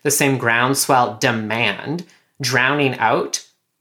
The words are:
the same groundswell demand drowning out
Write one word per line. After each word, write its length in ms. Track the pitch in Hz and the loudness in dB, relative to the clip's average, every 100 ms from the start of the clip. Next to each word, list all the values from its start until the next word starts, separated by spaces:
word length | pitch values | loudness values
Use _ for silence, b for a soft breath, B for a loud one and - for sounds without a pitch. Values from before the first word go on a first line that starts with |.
the 60 | 147 | -2
same 280 | 139 139 131 | 0 2 2
groundswell 800 | 117 117 127 135 - 131 120 107 | 2 2 2 0 2 2 2 0
demand 880 | 131 113 107 113 110 95 - 170 - b b b | -2 -2 -2 -2 -2 -2 -6 -8 -10 b b b
drowning 580 | 127 127 127 147 135 123 | -2 0 2 2 0 0
out 460 | 113 151 - - - _ _ _ | 0 0 -2 -8 -12 _ _ _